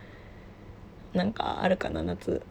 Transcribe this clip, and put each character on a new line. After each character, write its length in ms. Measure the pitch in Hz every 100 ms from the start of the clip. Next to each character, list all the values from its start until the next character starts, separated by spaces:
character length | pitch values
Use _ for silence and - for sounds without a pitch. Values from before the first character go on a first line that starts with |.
| - - - - - - - - - - -
<laughs> 20 | 180
な 80 |
ん 80 | 190
か 280 | - - -
あ 60 | 185
る 100 | 185
か 100 | -
な、 140 | -
夏。 400 | 175 180 - - -